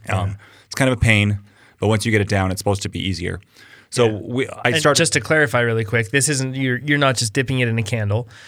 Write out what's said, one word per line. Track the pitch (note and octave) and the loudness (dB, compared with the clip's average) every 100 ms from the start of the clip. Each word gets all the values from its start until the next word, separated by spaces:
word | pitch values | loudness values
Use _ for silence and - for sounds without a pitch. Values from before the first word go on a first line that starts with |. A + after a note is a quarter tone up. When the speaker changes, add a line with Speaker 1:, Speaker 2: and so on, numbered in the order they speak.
| G#2 | -4
Speaker 1:
Yeah. | F#2+ F#2+ G2+ - - _ | -2 -2 -6 -14 -20 _
Speaker 2:
it's | - | -2
kind | C3 | 0
of | B2 | 2
a | |
pain, | B2 G#2 G#2 G2+ - _ - _ | 4 4 4 0 -6 _ -20 _
but | G#2 | 0
once | A2 A#2 | 0 2
you | |
get | G#2+ | 0
it | G2 | 2
down, | G2+ F#2+ | 0 0
it's | F#2 | -2
supposed | G#2 G2 | -2 -2
to | - | -4
be | F2+ | -6
easier. | F#2 F2 F2+ F2+ - - - - _ | -4 -4 -6 -8 -12 -20 -20 -20 _
So | A#2+ A#2 | 0 2
Speaker 1:
Yeah. | G#2 | 0
Speaker 2:
we, | A2+ A#2+ - | -4 -4 -4
I | - B2 | -2 -2
Speaker 1:
And | D#3+ | 2
Speaker 2:
started | D3+ C#3 | 2 4
Speaker 1:
just | E3 | 2
to | C#3+ | 0
clarify | - D#3 C#3 B2 | 0 2 2 2
really | A#2 A2+ | 0 0
quick, | G#2+ A#2+ A2 | 0 -2 0
this | C#3+ C3 | 0 0
isn't, | C3+ C3 C3 | 0 -4 -2
you're, | C3 B2 | -2 -2
you're | D3 D3 | 0 2
not | C3+ B2 | 2 0
just | A#2 | -2
dipping | C#3 B2+ C3 | -2 -2 0
it | A#2+ | 0
in | A#2 | 0
a | |
candle. | A2 A#2 G#2 G#2+ A#2 - | -2 -2 0 -2 -4 -14